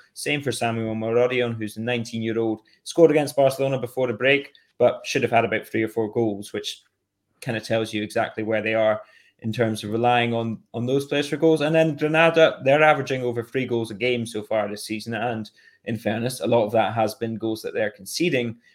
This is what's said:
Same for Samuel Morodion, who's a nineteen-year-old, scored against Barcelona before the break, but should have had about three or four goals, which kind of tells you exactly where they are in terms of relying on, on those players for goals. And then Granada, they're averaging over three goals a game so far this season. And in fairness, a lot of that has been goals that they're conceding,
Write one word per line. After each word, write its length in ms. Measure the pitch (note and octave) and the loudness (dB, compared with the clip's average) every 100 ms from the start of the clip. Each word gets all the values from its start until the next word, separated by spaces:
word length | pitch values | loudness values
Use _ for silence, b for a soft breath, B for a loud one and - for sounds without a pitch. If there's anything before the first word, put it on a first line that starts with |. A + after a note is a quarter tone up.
| B | B
Same 280 | - - D3 | -10 -4 -2
for 100 | C3 | -2
Samuel 420 | A2+ A#2 A2+ A2+ | -2 -2 -2 -4
Morodion, 640 | A2 A2 A#2+ B2 B2+ A#2+ A2 | -4 0 2 2 2 -2 -2
who's 200 | G#2+ A2 | -8 -8
a 40 | |
nineteen-year-old, 800 | A2+ A#2+ A2+ A2+ A2+ A2+ A2+ G#2+ _ b | -4 -4 -4 -6 -2 0 0 -2 _ b
scored 260 | - - D#3+ | -6 4 6
against 240 | D3+ C#3+ | 6 0
Barcelona 460 | - C3+ C3+ C3+ C3 | 2 2 2 -2 -2
before 260 | A#2+ - B2+ | -4 -2 -2
the 60 | |
break, 400 | A2+ C3 C#3+ - b b - | 0 2 2 0 b b 2
but 220 | B2 - | 2 2
should 200 | - C3+ | -4 -2
have 80 | A#2 | 2
had 120 | A#2 | 2
about 220 | A2+ A2 - | 2 0 -4
three 160 | A2+ | -4
or 60 | A2+ | -2
four 240 | A#2 G#2+ | -2 -4
goals, 400 | A#2+ A2+ G2+ G2+ | -2 -2 -4 -8
which 320 | G#2+ - - _ _ _ _ _ - | -8 -8 -12 _ _ _ _ _ -14
kind 180 | - A2+ | -8 -6
of 60 | |
tells 280 | - A2+ A2 | -2 -2 -2
you 120 | G#2+ | -4
exactly 400 | G#2+ A2+ A2 - | -4 -2 -2 -4
where 180 | G#2+ A2 | -2 -2
they 120 | A2 | 0
are 280 | A2 A2 G#2+ B B B B | 2 2 0 B B B B
in 120 | A2+ | -6
terms 320 | A2+ A2+ G#2+ | -2 -2 -2
of 60 | G#2 | -4
relying 420 | A2+ A#2+ A#2+ A#2+ | 0 2 2 2
on, 260 | A#2 A2+ G#2+ _ | 0 -4 -6 _
on 140 | A#2 A#2+ | -6 -2
those 180 | C#3 | -2
players 240 | C#3 C#3+ C#3+ | 0 -4 -2
for 80 | D3+ | 2
goals. 240 | D#3+ D#3 | 4 4
And 140 | D3 | 2
then 200 | D#3+ D#3+ | 2 2
Granada, 640 | C#3+ D3+ D#3+ E3 D#3+ D#3+ - | 2 0 4 4 6 6 4
they're 180 | B2+ C#3+ | 4 6
averaging 400 | D#3 C#3+ C3+ C3 | 6 4 2 -2
over 200 | B2 A#2 | -2 -4
three 240 | A2 C3+ A#2+ | -4 -4 -2
goals 240 | A#2 A2+ | -2 -2
a 40 | |
game 300 | G2 B2 B2 | -2 -2 0
so 180 | A#2 A2 | -2 -6
far 240 | G#2 A2 G2+ | -4 -2 -2
this 200 | G#2 - | -6 -8
season. 260 | A2 A2+ | -8 -6
And 380 | A2+ B2 A2+ G#2+ b b b | -6 -4 -6 -8 b b b
in 140 | - A2 | -8 -4
fairness, 420 | G#2 A2 A#2+ B2+ | -2 -2 -4 -4
a 60 | A2 | 2
lot 180 | A#2+ | 2
of 80 | G#2+ | 4
that 220 | A2 G2+ | 2 2
has 200 | A2+ A2 | 0 -2
been 220 | - A2+ A2 | -2 -6 -4
goals 240 | A2+ G#2+ | -4 -4
that 140 | F#2+ | -6
they're 160 | - G#2+ | -4 -4
conceding, 680 | - F#2+ - E3+ C3 A#2 A2+ b | -6 -10 -2 0 0 -2 -8 b